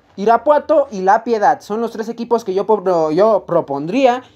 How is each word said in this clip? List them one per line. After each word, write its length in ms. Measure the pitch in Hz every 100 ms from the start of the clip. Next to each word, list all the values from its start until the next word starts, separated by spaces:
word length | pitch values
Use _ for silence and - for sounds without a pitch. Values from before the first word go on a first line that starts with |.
| _ -
Irapuato 720 | 202 233 233 294 285 311 277
y 120 | 202
La 200 | 185 202
Piedad. 380 | 220 226 196 151
Son 220 | - 214
los 100 | 233
tres 160 | 226 226
equipos 360 | 233 233 233
que 100 | 226
yo 120 | 185 202
pro-, 460 | 214 185 175 156
yo 320 | 156 214 220 -
propondría 760 | 170 151 139 151 226 262 247 -